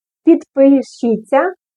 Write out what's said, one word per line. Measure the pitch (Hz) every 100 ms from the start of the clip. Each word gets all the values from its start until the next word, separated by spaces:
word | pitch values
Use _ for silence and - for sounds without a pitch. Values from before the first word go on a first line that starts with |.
| _ _
Підпишіться | - 339 - - 277 277 240 - 240 220 - 269 349 359 _